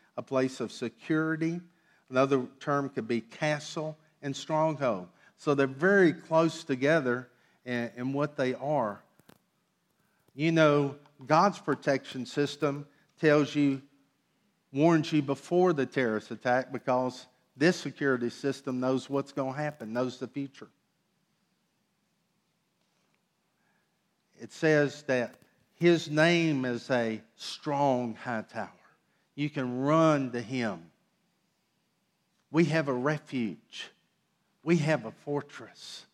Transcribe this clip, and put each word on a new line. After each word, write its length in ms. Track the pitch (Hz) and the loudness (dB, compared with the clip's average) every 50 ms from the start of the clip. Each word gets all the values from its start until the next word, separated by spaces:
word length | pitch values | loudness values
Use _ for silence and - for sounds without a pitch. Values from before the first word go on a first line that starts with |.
| _ _ _ 123 | _ _ _ -14
a 40 | |
place 380 | - - 139 131 131 131 131 - | -10 -4 -2 0 0 -2 -2 -6
of 120 | 120 104 | -8 -10
security. 920 | - - 127 113 - _ - - 156 156 160 160 160 156 160 165 170 175 175 - _ _ _ _ _ _ _ - | -8 -8 -10 -10 -10 _ -6 -2 -2 0 0 -2 -2 -4 -4 -4 -4 -6 -10 -14 _ _ _ _ _ _ _ -2
Another 340 | 127 127 135 135 139 131 123 - - - | 0 2 2 4 2 0 0 -2 -10 -10
term 300 | - 151 143 143 139 135 | -4 -2 -2 -2 -2 -4
could 180 | - 127 113 113 | -6 -6 -4 -4
be 140 | 120 117 | -4 -4
castle 760 | 113 - - - 160 151 151 147 147 - - 165 151 156 156 - _ _ _ _ | -4 -8 -8 -4 -2 -2 -2 -2 -6 -8 -10 -10 -8 -10 -10 -14 _ _ _ _
and 140 | 143 139 135 | -8 -8 -8
stronghold. 720 | - - - 156 156 156 160 151 135 139 123 107 92 90 - _ _ _ _ _ _ | -8 -6 -4 -2 0 0 0 0 -2 -2 -2 -2 -2 -6 -12 _ _ _ _ _ _
So 180 | - 151 143 | -2 0 2
they're 100 | 139 135 | 2 2
very 480 | 131 131 135 160 190 202 196 185 160 - | 0 0 0 2 4 6 6 6 6 4
close 500 | - - - 160 160 165 160 - - - | 2 -4 0 2 2 2 2 0 -4 -6
together 680 | - 135 123 131 143 165 165 131 123 120 127 123 - _ _ _ _ _ _ - | -6 -4 0 2 2 2 2 2 0 -2 -2 -4 -10 _ _ _ _ _ _ -10
in, 240 | 127 123 120 120 113 113 | -6 -4 -4 -4 -6 -6
in 160 | 120 123 135 | -6 -6 -4
what 240 | 135 143 147 147 147 | -2 -2 -2 -4 -2
they 180 | 147 131 127 123 | -2 -2 -2 -4
are. 460 | 110 127 143 156 139 117 104 101 92 - _ _ _ _ _ _ _ _ _ _ _ _ _ _ _ _ _ _ _ _ _ _ _ _ _ _ | -4 -4 -4 -2 -2 -2 -2 -4 -8 -14 _ _ _ _ _ _ _ _ _ _ _ _ _ _ _ _ _ _ _ _ _ _ _ _ _ _
You 160 | 135 151 165 | -2 0 2
know, 440 | 165 165 160 147 147 147 143 139 131 - - _ _ - 131 | 4 6 6 6 6 4 2 0 -4 -8 -18 _ _ -12 -2
God's 340 | 120 151 165 190 208 - - | 2 4 6 6 4 2 -2
protection 640 | - - 139 - - 151 139 131 - - - 131 120 | -4 -4 -4 -2 0 0 0 0 -2 -6 -10 -10 -10
system 600 | - - 147 143 143 - - 156 143 139 143 143 - _ _ _ _ _ _ | -6 -2 -2 -2 -2 -2 -2 -2 -2 -2 -4 -10 -16 _ _ _ _ _ _
tells 340 | 165 156 147 151 143 135 - | 4 4 6 4 4 2 0
you, 260 | 147 143 139 135 131 - _ _ _ _ _ _ _ _ _ _ _ _ _ _ _ _ _ - | 0 2 2 0 -2 -6 _ _ _ _ _ _ _ _ _ _ _ _ _ _ _ _ _ 0
warns 400 | 135 156 170 165 156 151 - 156 | 4 6 6 6 4 4 2 0
you 80 | 151 | 0
before 500 | 139 139 139 - - - 175 180 185 180 | 0 0 -2 -4 -4 0 2 4 4 4
the 140 | 165 139 131 | 4 2 0
terrorist 460 | 127 - 139 127 113 110 107 - - | -2 0 0 0 0 0 -2 -4 -8
attack 420 | 117 - - 127 123 131 131 - 139 | -10 -6 -2 0 0 0 0 -2 -8
because 520 | 127 - 135 127 127 127 127 123 - - - _ _ _ _ _ | -6 -2 0 0 0 0 -2 -4 -8 -14 -20 _ _ _ _ _
this 220 | 127 147 175 180 - | 2 2 2 2 2
security 520 | - 147 127 - 147 139 131 120 120 120 | -2 -10 -6 -4 0 0 0 0 -2 -4
system 520 | - - - 139 131 - - 139 127 127 | -6 -4 -6 -6 -6 -6 -6 -8 -4 -2
knows 280 | 127 131 135 127 - - | 0 0 0 -2 -2 -4
what's 220 | 139 139 139 - | -4 -4 -4 -6
gonna 220 | - 147 135 131 131 | -6 -6 -6 -6 -6
happen, 400 | 147 151 151 147 - 117 107 113 | -6 -6 -8 -8 -10 -12 -8 -4
knows 240 | 123 127 127 123 - | -4 -4 -4 -6 -8
the 100 | 131 110 | -12 -10
future. 400 | - 143 139 135 - - 107 - _ _ _ _ _ _ _ _ _ _ _ _ _ _ _ _ _ _ _ _ _ _ _ _ _ _ _ _ _ _ _ _ _ _ _ _ _ _ _ _ _ _ _ _ _ _ _ _ _ _ _ _ _ _ _ _ _ _ _ _ _ _ _ _ _ _ _ _ _ _ _ _ _ - | -10 -10 -10 -10 -12 -18 -20 -20 _ _ _ _ _ _ _ _ _ _ _ _ _ _ _ _ _ _ _ _ _ _ _ _ _ _ _ _ _ _ _ _ _ _ _ _ _ _ _ _ _ _ _ _ _ _ _ _ _ _ _ _ _ _ _ _ _ _ _ _ _ _ _ _ _ _ _ _ _ _ _ _ _ -18
It 100 | 117 113 | -18 -16
says 520 | - - 170 156 151 147 147 135 - - - | -6 0 2 4 4 4 4 2 0 -4 -2
that 320 | - 131 123 117 - - - _ _ _ _ _ _ _ | 0 0 0 0 -2 -6 -14 _ _ _ _ _ _ _
his 340 | - 165 175 170 160 165 147 | 2 4 4 4 4 2 0
name 560 | 151 151 156 170 175 170 165 160 147 135 127 | 2 4 4 4 4 4 2 2 0 0 -2
is 240 | 123 120 117 - - | -4 -4 -6 -4 -2
a 320 | 131 123 117 113 110 110 - _ _ - | 0 0 0 0 -4 -6 -10 _ _ -16
strong 800 | - - - - - 156 143 139 143 139 127 123 123 113 110 | -14 -14 -12 -10 -6 -4 -2 0 2 2 2 0 -2 -4 -8
high 280 | - - 127 117 110 107 - | -8 -8 -6 -6 -6 -6 -8
tower. 180 | - 113 98 - - _ _ _ _ _ _ _ _ _ _ _ _ | -10 -10 -10 -12 -14 _ _ _ _ _ _ _ _ _ _ _ _
You 140 | 143 147 147 | -6 -6 -4
can 300 | - 147 131 123 123 127 | -4 -4 -4 -4 -4 -2
run 520 | 135 143 156 160 160 160 151 143 135 123 | 0 2 4 6 6 6 4 2 0 -2
to 100 | 120 120 | -6 -6
him. 480 | 113 104 131 127 226 107 92 85 82 - _ _ _ _ _ _ _ _ _ _ _ _ _ _ _ _ _ _ _ _ _ _ _ _ _ _ _ _ _ _ _ _ | -8 -6 -4 -4 -4 -4 -4 -8 -12 -20 _ _ _ _ _ _ _ _ _ _ _ _ _ _ _ _ _ _ _ _ _ _ _ _ _ _ _ _ _ _ _ _
We 140 | 139 160 175 | 2 2 2
have 240 | 143 156 165 147 143 | 2 2 0 0 0
a 40 | 127 | -2
refuge. 1000 | 123 127 147 156 143 - - 139 127 117 101 78 - _ _ - - - - _ _ _ _ _ _ _ _ _ _ _ _ _ _ - | 0 0 -2 -2 -2 -6 -6 -4 -4 -4 -4 -4 -8 _ _ -18 -16 -16 -16 _ _ _ _ _ _ _ _ _ _ _ _ _ _ 0
We 140 | 160 175 165 | 2 2 2
have 280 | 143 160 156 131 110 | 4 2 0 0 -2
a 60 | 110 | -6
fortress. 920 | - - - 147 147 143 - - - - 113 - - - - - - - - _ | -14 -12 -8 -6 -4 -4 -4 -8 -12 -18 -18 -20 -20 -20 -20 -18 -18 -18 -20 _